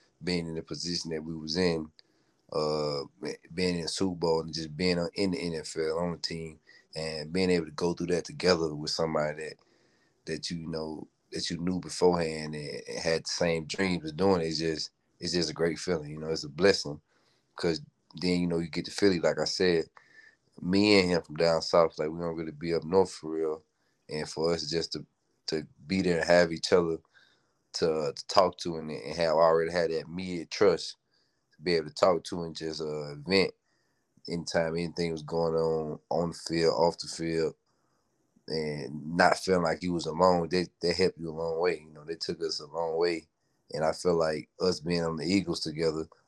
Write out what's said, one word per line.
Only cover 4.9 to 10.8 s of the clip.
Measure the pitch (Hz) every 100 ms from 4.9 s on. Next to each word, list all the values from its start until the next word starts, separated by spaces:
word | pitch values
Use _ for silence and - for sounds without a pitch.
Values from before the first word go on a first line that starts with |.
| 87
on, | 85
in | - 101
the | 85
N | 87 80
F | 73 82
L | 78 80
on | 87
the | 80
team | - 82 82 78 _ - _ 80
and | 80 78 76
being | 90 92
able | 90 78
to |
go | 76 87
through | 85 85
that | 87
together | - 73 87 87 82
with | 76 76
somebody | - 82 78 76 76
that, | 76 - _ _ _ _ _ _ -
that | 78 -
you | 85 80
know, | 80